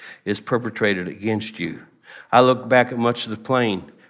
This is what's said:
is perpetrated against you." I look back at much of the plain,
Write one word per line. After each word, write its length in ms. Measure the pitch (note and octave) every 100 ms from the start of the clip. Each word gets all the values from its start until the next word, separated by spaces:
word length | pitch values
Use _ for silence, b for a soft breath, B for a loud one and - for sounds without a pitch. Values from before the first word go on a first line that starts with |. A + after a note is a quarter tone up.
| B B
is 160 | - G2+
perpetrated 680 | - A#2+ A2+ - G#2+ F#2+ F2
against 520 | F2 G#2+ G#2+ - -
you." 240 | E2 - - _ B B B
I 100 | A#2+
look 260 | B2+ A#2+ A2+
back 240 | B2+ A#2+
at 60 | B2
much 280 | A#2 A#2+ A2+
of 40 |
the 80 | G#2+
plain, 540 | - B2+ A#2 F#2 - b